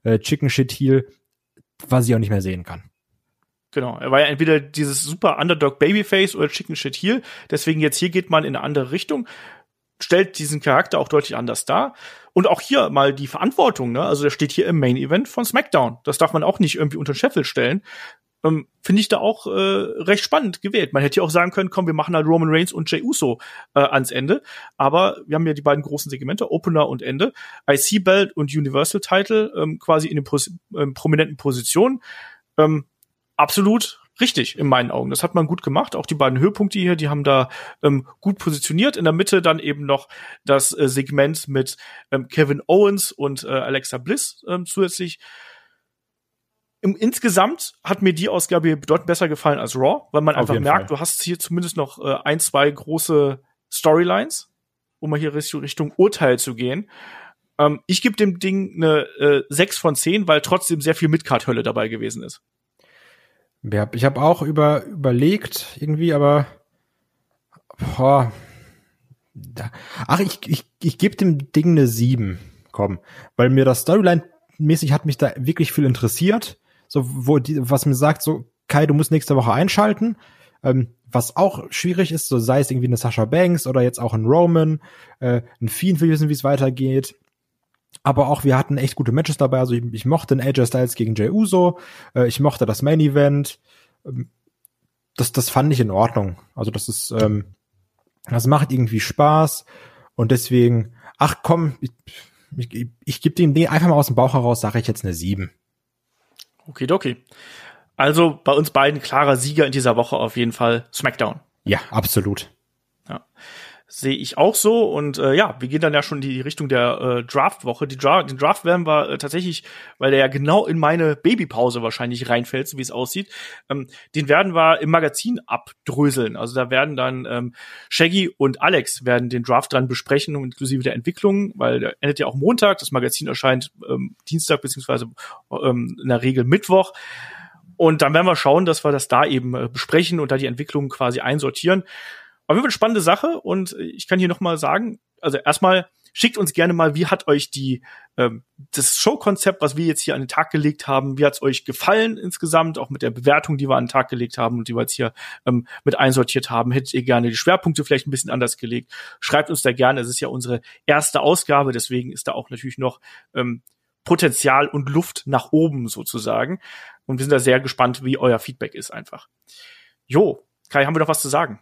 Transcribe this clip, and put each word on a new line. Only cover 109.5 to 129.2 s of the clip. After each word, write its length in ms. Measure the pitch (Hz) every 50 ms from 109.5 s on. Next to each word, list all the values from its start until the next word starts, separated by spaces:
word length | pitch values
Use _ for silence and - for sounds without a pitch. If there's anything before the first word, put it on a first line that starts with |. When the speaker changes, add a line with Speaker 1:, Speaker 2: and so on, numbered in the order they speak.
| 147 160 151
Speaker 2:
in 40 | 135 131
dieser 220 | 139 123 123 113
Woche 200 | 120 117 - -
auf 200 | - 120 113 -
jeden 160 | 120 120 117 113
Fall 340 | - 120 117 117 117 120 _
SmackDown. 480 | - - - - - - 120 104 - - _ _ _ _ _
Speaker 1:
Ja, 160 | 101 98 - - -
absolut. 580 | - 110 95 - - 110 90 101 101 - - - _ _ _ _ _ _ _ _ _ _ _
Speaker 2:
Ja. 200 | - - - _ _ _ _ - - - - - - - _ _ _ -
Sehe 220 | - 135 135 135
ich 220 | - 135 - -
auch 180 | - 151 202 220
so 360 | - - 214 233 233 220 190
und, 280 | 160 147 147 147 135 -
äh, 140 | 139 135 135
ja, 240 | 170 214 170 - -
wir 80 | 127
gehen 140 | 127 143 151
dann 120 | 165 156 147
ja 80 | 143
schon 180 | 143 - 156 143
in 100 | 135 139
die 120 | 131 127
Richtung 260 | 127 143 147 - 151
der, 340 | 131 135 123 120 120 - -
äh, 220 | - 127 123 120 120
Draft-Woche. 640 | 120 - 139 170 196 - - - 127 117 - 151
Die 100 | 135 135
Dra-, 260 | 131 139 139 160 185 160
den 140 | 139 135
Draft 280 | 131 143 156 196 - -
werden 220 | 170 175 180 170
wir, 220 | 156 151 151 143 -
äh, 80 | 139 -
tatsächlich, 460 | - 143 147 175 185 180 165 - _ - - - - - - _
weil 100 | 131 135
der 100 | 139 135
ja 60 | 135
genau 380 | 131 135 143 139 151 170 208 -
in 140 | - 165 165
meine 360 | 156 151 165 170 165 151 147
Babypause 680 | 147 - 165 247 214 175 - - 113 123 123 117 120 113
wahrscheinlich 440 | 113 - - 123 120 123 120 123
reinfällt, 420 | 120 120 120 120 - - 131 127 -
so 80 | -
wie 40 | 131
es 80 | 127 123
aussieht, 400 | 117 120 127 120 - 180 196 _ - - - - - - _ _
ähm, 180 | 135 143 131 - - - - _ -
den 140 | 156 147 135
werden 260 | 147 165 196 190 170
wir 260 | 165 160 160 165 -
im 80 | 151 156
Magazin 520 | 165 165 160 147 147 - - 233 247 - _
abdröseln. 920 | - - - - - - _ _ - 123 135 147 143 131 131 117 107 117
Also 180 | - 113 117 123
da 160 | 131 127 123
werden 240 | 131 131 143 156 147
dann, 320 | 131 127 127 131 127 127 113
ähm, 240 | 120 120 123 123 _ - - - - - - _
Shaggy 400 | - - 165 165 180 196 185 -
und 320 | - _ 139 135 131 - -
Alex 420 | 165 190 147 - - - - 127
werden 240 | 127 123 120